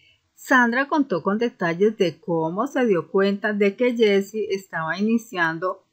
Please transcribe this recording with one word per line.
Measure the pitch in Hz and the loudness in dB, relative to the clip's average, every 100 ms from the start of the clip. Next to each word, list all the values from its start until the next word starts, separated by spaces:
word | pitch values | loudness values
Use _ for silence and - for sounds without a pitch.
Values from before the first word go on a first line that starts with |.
| _ _ _ _ | _ _ _ _
Sandra | - 262 233 247 269 | 2 4 4 0 -2
contó | 320 269 170 | -2 -2 -2
con | 190 208 | -2 -2
detalles | 240 - 170 170 208 214 | -4 -2 -4 0 0 2
de | 175 160 | -2 -4
cómo | - 165 160 185 277 | -4 -2 -2 -4 -4
se | - 240 | 0 0
dio | 170 156 | 0 0
cuenta | 196 196 202 214 | 0 0 0 -4
de | 208 202 196 | 0 0 2
que | 247 240 | 0 2
Jesse | 214 196 196 220 - | 2 2 0 -6 -4
estaba | 196 - 170 160 180 | -6 -6 -6 -4 -2
iniciando | 214 226 - 185 165 165 185 - _ | 0 0 -2 -2 -2 0 -4 -6 _